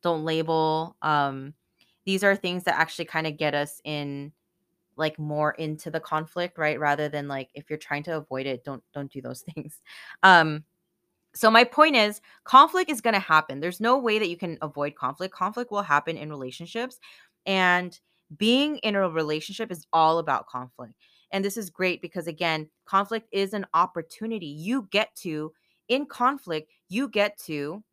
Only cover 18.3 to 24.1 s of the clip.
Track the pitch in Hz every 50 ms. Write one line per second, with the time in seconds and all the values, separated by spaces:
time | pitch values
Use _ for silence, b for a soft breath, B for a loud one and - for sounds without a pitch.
18.3 | 156 - 208 220 240 262 285 302 302 - - 220 208 196 190 180 160 160 160 151
19.3 | 156 156 156 - 196 - 226 220 180 165 - _ - 160 160 156 160 170 160 151
20.3 | 135 - - - - 127 127 127 _ _ 127 113 - b b b b b b b
21.3 | - 196 196 202 196 233 208 180 - - 185 185 175 - - 170 _ 185 165 170
22.3 | 160 156 175 170 160 156 156 156 _ _ _ - - 190 202 196 226 220 220 _
23.3 | - 196 196 190 208 208 196 - - 160 175 180 _ 170 160 _